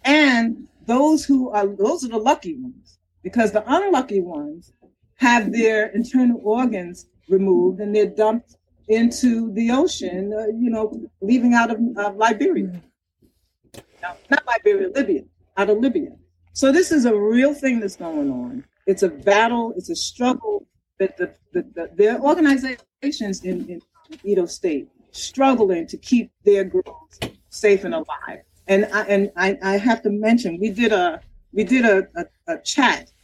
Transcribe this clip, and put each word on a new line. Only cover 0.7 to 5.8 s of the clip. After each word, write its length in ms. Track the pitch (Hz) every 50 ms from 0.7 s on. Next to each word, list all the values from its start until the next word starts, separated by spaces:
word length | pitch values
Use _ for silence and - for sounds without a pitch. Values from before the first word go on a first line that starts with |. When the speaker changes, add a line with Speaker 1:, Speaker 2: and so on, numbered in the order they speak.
| _ _ 160
Speaker 1:
those 400 | 208 233 262 285 311 311 302 -
who 240 | - 277 262 254 247
are, 180 | 214 208 202
those 380 | 202 202 196 196 226 339 349 269
are 40 | 233
the 100 | 226 220
lucky 380 | 214 262 302 302 - 180 156
ones, 420 | 127 127 123 - - _ _ _ _ _ _ _ _
because 300 | - 185 - 240 220 202
the 120 | 196 214 214
unlucky 540 | 233 277 359 403 392 349 262 262 - 208 196
ones 520 | 175 180 320 294 294 294 311 339 - _ _ _ _ _ _ _ _ _ _
have 360 | _ 262 240 240 240 208 190
their 360 | 202 233 226 220 220 214